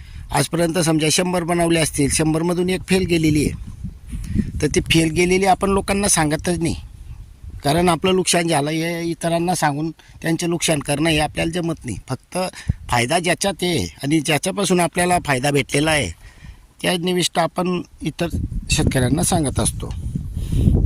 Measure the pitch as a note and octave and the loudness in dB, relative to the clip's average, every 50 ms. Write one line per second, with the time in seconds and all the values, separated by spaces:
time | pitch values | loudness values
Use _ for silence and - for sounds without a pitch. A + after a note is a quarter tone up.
0 | - - - - - - - C#3+ C#3+ - E3+ E3 E3+ E3 D#3 F#3 D3+ E3 D#3+ D3+ | -18 -16 -16 -14 -8 -2 -2 0 0 0 0 0 0 0 0 0 2 2 2 2
1 | D#3 D#3 - - F3+ F3+ F3+ F3+ E3+ D#3+ F3 F3 E3+ E3+ E3 E3 D3+ - - D3 | 2 2 2 2 0 0 -2 -2 0 0 0 2 2 2 2 2 0 0 0 0
2 | C#3 C3 - - D#3 D#3 D#3 D#3+ E3+ F3 F3 F3 F3+ F#3 F#3 D#3+ - - F#3 F#3+ | 0 2 2 2 2 2 2 2 0 0 0 0 0 0 -2 -2 0 0 0 2
3 | F#3 E3 F3 D#3+ D#3+ D#3 D3 D3+ B2+ F#2 - - - - - - - - - - | 2 2 2 2 4 4 4 2 2 0 -2 -6 -10 -12 -12 -12 -12 -12 -12 -14
4 | - - - - - - - - - - - - D3+ D3 - F3+ - - - E3 | -14 -12 -10 -8 -6 -4 -2 -2 -2 -2 -2 -2 0 0 2 0 0 2 2 2
5 | D#3+ D#3+ D#3 F3 F3+ F3 F#3 F#3 G3 F#3+ F3+ - G3 G3 G3 G3 F#3+ - G3 G3+ | 2 2 2 2 2 2 2 4 4 4 2 4 2 0 0 0 0 0 -2 0
6 | G3+ G3 - F3+ D#3 D3 D#3 D#3+ - F3+ F3 E3 E3 D3 F#2+ - - - - - | 0 0 2 2 2 0 0 -2 -2 -2 -2 0 -2 -2 -4 -4 -8 -14 -16 -18
7 | - - - - - - - - - - - - - C#3 D3+ E3+ F3 F3+ E3 C#3+ | -16 -16 -16 -16 -18 -20 -20 -18 -16 -16 -10 -4 -2 0 2 2 4 2 2 2
8 | - F#3+ F#3+ F#3 E3+ - - F3 F3 E3 D#3+ C#3 C#3+ D3+ D#3+ D#3+ D#3+ E3+ E3+ E3 | 2 2 2 2 2 2 2 2 2 2 2 0 0 0 -2 -2 -2 -2 -4 -4
9 | E3+ E3+ D#3+ - - E3 E3 E3+ E3+ F3+ F3 - E3 D3+ C#3 D3 D#3+ E3 - - | -4 -4 -4 -4 -2 -2 0 0 0 0 0 0 0 0 0 0 -4 -4 -6 -10
10 | - - - - - E3 E3 - F3 E3+ F3 D#3+ - - D#3+ D3 - - C#3+ C3+ | -16 -20 -14 -6 -4 -2 -2 0 0 -2 -2 0 0 0 0 0 0 -2 -2 0
11 | D#3+ E3 D#3 D3+ D3+ C#3+ - E3 E3 E3 E3 F#3 E3 E3+ D3+ - - B2+ F#2 - | 2 2 2 2 0 -2 -2 -4 -4 -2 -2 -4 -4 -4 -4 -6 -8 -8 -8 -8
12 | - - C3 - _ - - F3+ F#3 F3 - - - - - - - - B2+ A#2+ | -8 -8 -8 -8 _ -8 -6 -6 -4 -6 -8 -8 -6 -6 -6 -6 -4 -2 0 0
13 | - B2 D#3+ F#3 D#3+ F3+ D#3+ - - G3 F#3+ - F3+ F3+ E3+ A#2+ F2+ E2+ - - | 2 2 2 2 2 2 0 0 0 -2 -2 0 0 0 0 0 -2 -4 -6 -6
14 | - C#3 D#3+ D#3+ C#3 - D3+ C#3 - F#3+ F3+ G3+ G3+ - F#3 F3+ E3+ E3 - F3+ | -2 0 2 2 2 2 0 0 0 -2 -2 0 0 2 2 2 2 2 0 0
15 | F3+ F3+ F3+ F3 - D3+ C3+ B2+ C3+ D3 C#3+ C#3 B2 - - C#3+ D3+ D#3+ D#3 D3 | 2 2 2 2 2 0 0 0 2 2 2 2 0 0 0 0 2 2 2 2
16 | A2 E2+ - - - - - - - - - - - - _ - - E3+ F3+ F3+ | 0 -2 -6 -10 -16 -20 -20 -20 -20 -20 -20 -20 -20 -20 _ -6 -2 -2 -2 0
17 | E3 F#3 F3+ F3+ D#3+ - - F3+ E3 D#3+ - F#3+ F3 F#3 F3+ F3 - - - - | 0 0 0 0 0 0 0 0 0 0 0 -2 -2 0 0 -2 -4 -8 -10 -8
18 | - D3+ - - E3+ D#3+ - - - - - - - - - D#3 C#3+ B2+ - C3 | -8 -6 -4 -4 -4 -4 -2 -4 -4 -4 -4 -4 -2 0 0 2 2 2 2 2
19 | B2+ B2 C#3 E3+ E3+ - F#3+ E3+ D3 B2+ - B2 G#2 - - - - - - - | 2 2 2 2 2 2 2 2 0 0 0 0 0 0 -2 -4 -6 -8 -8 -8
20 | - - - - - - - - - - - - - - - - - | -6 -6 -6 -6 -6 -6 -6 -6 -4 -2 0 2 4 6 6 6 6